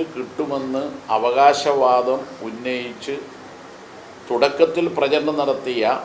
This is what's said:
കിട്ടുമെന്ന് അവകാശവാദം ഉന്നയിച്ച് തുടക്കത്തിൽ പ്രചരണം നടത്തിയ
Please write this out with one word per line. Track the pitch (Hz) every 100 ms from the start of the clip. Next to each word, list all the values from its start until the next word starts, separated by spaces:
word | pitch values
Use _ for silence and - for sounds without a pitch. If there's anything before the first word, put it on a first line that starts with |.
| 160
കിട്ടുമെന്ന് | 127 123 - 151 139 131 131 143 135 - 110
അവകാശവാദം | 120 123 139 139 151 139 127 123 123 135 135 - 113
ഉന്നയിച്ച് | 113 127 127 123 120 - 143 - - - - - - - - - - -
തുടക്കത്തിൽ | 120 139 139 165 165 170 -
പ്രചരണം | 139 151 147 147
നടത്തിയ | 139 127 123 120 107 131